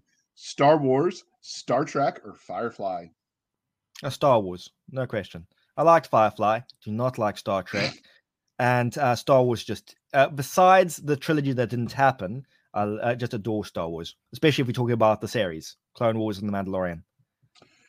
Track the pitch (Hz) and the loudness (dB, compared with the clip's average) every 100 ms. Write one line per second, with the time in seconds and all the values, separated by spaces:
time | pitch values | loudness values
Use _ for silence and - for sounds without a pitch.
0 | _ _ _ _ - - 143 160 139 131 | _ _ _ _ -12 2 4 4 4 2
1 | 175 202 - _ - - - 123 151 151 | 0 -4 -14 _ -20 -14 -4 -2 -2 -2
2 | 143 - 107 92 - 92 117 110 98 90 | -2 -4 -10 -20 -14 -8 -8 -8 -8 -8
3 | 85 _ _ _ _ _ _ _ _ - | -12 _ _ _ _ _ _ _ _ -14
4 | 147 - 147 120 98 87 - _ _ 131 | -12 0 4 4 2 -8 -16 _ _ -8
5 | 127 113 92 85 82 _ _ - 156 165 | -6 -6 -8 -12 -20 _ _ 0 4 4
6 | - 123 107 - 104 110 123 _ - 107 | 4 2 2 2 0 0 -4 _ -10 -4
7 | 127 127 107 - - 98 90 101 104 - | -4 -2 -4 -4 -4 -4 -4 -4 -4 -6
8 | _ _ _ _ _ - 123 123 120 151 | _ _ _ _ _ -4 0 2 0 0
9 | 135 120 - 135 127 113 - 104 - _ | 0 0 4 4 4 0 -6 -10 -12 _
10 | _ 143 143 147 139 - 185 190 185 - | _ 2 2 0 -4 4 6 6 4 0
11 | 143 143 - 156 139 123 117 120 113 - | -4 -2 0 0 0 -2 -2 -2 -4 2
12 | 139 127 92 123 - _ _ 104 104 107 | 2 2 -4 -10 -14 _ _ -4 -4 -2
13 | 117 120 120 117 101 107 98 - 82 82 | -4 -4 -4 -6 -4 -4 -6 -6 -6 -8
14 | 85 - _ - 160 135 127 120 120 117 | -12 -16 _ 0 2 2 0 -2 -2 2
15 | 110 107 107 123 95 80 - - _ - | 2 2 -2 -4 -4 -6 -14 -20 _ -4
16 | 117 110 110 95 104 101 95 95 90 85 | -2 0 -2 -4 -6 -6 -4 -4 -4 -6
17 | 87 _ _ _ _ _ _ _ | -14 _ _ _ _ _ _ _